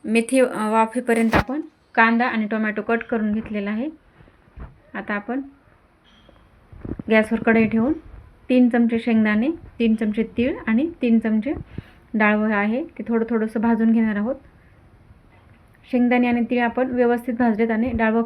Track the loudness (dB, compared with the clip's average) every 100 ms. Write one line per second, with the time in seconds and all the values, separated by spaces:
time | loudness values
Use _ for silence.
0 | 0 0 2 2 2 0 0 2 2 0
1 | 0 2 2 2 0 -6 -8 _ _ 2
2 | 4 4 0 -2 -2 -2 -2 -4 -2 -2
3 | -2 -4 -2 -4 -4 -6 -4 -4 -6 -10
4 | _ _ -20 _ _ -18 -18 -18 _ -12
5 | -6 -6 -4 -8 -8 -18 _ _ _ _
6 | _ _ -20 _ _ _ _ -16 -10 -10
7 | 0 0 2 -2 2 2 2 0 -2 -4
8 | -8 -20 -20 -20 0 4 4 4 0 0
9 | 0 2 2 2 -2 -6 -14 -2 0 0
10 | 0 -2 -4 -2 -2 -2 -2 0 0 -2
11 | 2 2 2 -2 -2 -6 -8 -14 -16 -20
12 | _ 0 2 2 0 0 0 -2 -6 -10
13 | -4 -2 0 -2 -2 -2 0 2 4 4
14 | 2 0 -4 -6 -12 -20 _ -20 -20 -20
15 | -20 -20 _ -20 -20 -20 -20 _ -4 0
16 | 2 2 2 0 0 0 0 -2 -2 2
17 | 2 2 -2 0 2 2 0 0 -2 0
18 | 2 2